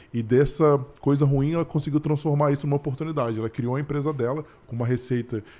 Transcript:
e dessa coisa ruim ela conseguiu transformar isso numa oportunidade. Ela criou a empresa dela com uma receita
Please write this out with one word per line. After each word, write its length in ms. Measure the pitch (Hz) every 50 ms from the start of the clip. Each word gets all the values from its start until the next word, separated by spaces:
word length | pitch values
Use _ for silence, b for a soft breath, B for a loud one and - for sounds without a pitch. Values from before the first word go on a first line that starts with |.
| B B -
e 100 | 117 113
dessa 560 | 107 127 127 143 139 - - 160 151 143 135 131 - - -
coisa 240 | - 139 143 139 147
ruim 260 | 139 143 139 139 151 165
ela 120 | 165 165
conseguiu 340 | - - 156 147 151 139 151
transformar 520 | 151 147 151 147 - 160 143 143 151 143 143
isso 120 | 143 -
numa 120 | 147 143
oportunidade. 600 | 143 - 151 131 - 156 160 160 147 123 117 113
Ela 120 | 107 110 113
criou 260 | - - 117 120 127
a 60 | 139
empresa 320 | 151 147 147 147 139 156 156
dela 320 | 131 117 120 135 156 151 B B B B
com 80 | - 117
uma 100 | 117 120
receita 560 | 117 127 120 - - 127 123 120 123 120 107 104 B B